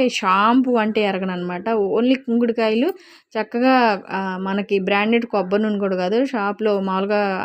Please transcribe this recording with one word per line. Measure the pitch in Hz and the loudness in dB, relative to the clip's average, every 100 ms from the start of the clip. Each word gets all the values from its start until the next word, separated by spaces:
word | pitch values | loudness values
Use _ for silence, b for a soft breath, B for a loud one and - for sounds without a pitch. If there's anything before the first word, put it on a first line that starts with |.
| 254 | 2
షాంపూ | - 214 196 214 247 254 240 | 0 2 4 4 4 2 2
అంటే | 214 214 | 2 0
ఎరగననమాట. | 208 190 190 180 175 180 208 226 196 | 0 0 -4 -4 -6 -6 -2 0 0
only | 180 240 262 | 2 2 0
కుంకుడుకాయలు | 262 233 233 233 220 220 294 392 B B _ | 0 0 0 0 0 0 -2 -4 B B _
చక్కగా, | 220 214 240 254 262 233 196 - | -8 -6 0 2 4 4 0 -4
ఆ, | 190 190 185 | -6 -4 -6
మనకి | 190 196 196 202 | -4 -4 0 -2
బ్రాండెడ్ | 190 202 214 233 233 | 0 0 2 0 0
కొబ్బరి | 208 185 202 | -2 0 0
నూనె | 214 208 | 0 -2
కూడా | 196 185 | -2 -2
కాదు, | 180 220 269 | 0 0 0
షాప్లో | 247 202 208 214 202 | -2 -4 -2 -2 0
మామూలుగా | 190 190 196 208 202 185 | 0 -2 0 0 0 -2